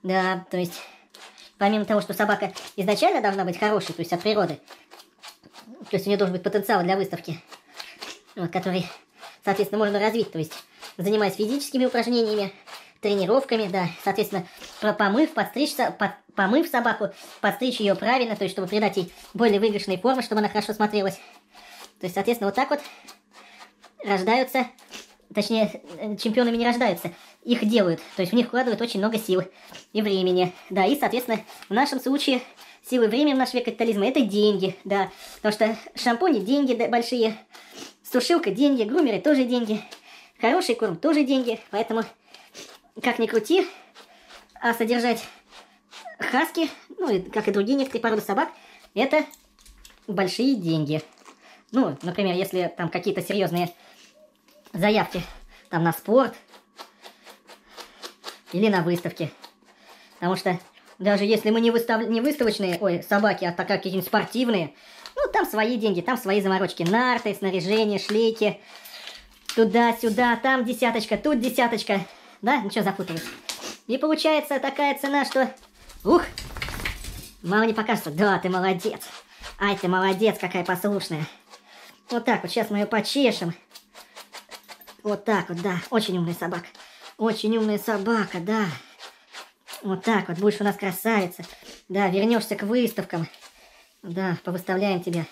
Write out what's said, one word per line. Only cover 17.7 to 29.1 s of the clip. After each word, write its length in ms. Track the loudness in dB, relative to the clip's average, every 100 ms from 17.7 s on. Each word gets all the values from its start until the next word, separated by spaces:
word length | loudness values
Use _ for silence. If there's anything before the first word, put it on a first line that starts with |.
| 0
ее 160 | 2 2
правильно, 400 | 2 2 0 -2
то 80 |
есть 120 | -4 -4
чтобы 120 | -2
придать 300 | 0 0 0
ей 160 | -4 -8 -14
более 260 | 2 4 4
выигрышные 380 | 2 0 -2 0
формы, 240 | 2 0
чтобы 180 | 0 0
она 80 | 0
хорошо 260 | 0 -2
смотрелась. 420 | 0 0 2 -2 -4 -16 -20 _ -20 -20 -20 -20 _
То 60 | -6
есть, 100 | -2
соответственно, 320 | 0 0 0
вот 80 | 0
так 140 | 0
вот 100 | -2 -4 -20 -20 -20 _ -20 -20 -20 -20 _ -20 _ -2
рождаются, 600 | 0 4 2 2 0 -2 -6 -20 -20 -20 _ _
точнее, 480 | -2 0 2 0 -2 -14 -10
э, 180 | -8 -4
чемпионами 400 | 0 2 2 2
не 100 | 0
рождаются, 460 | 2 2 0 -6 -12 -20 -16
их 240 | 0 2 4
делают, 340 | 4 4 2 -4 -4
то 60 |
есть 100 | 2
в 40 | 2
них 120 | 2
вкладывают 340 | 0 0 0
очень 180 | -2 0
много 180 | 0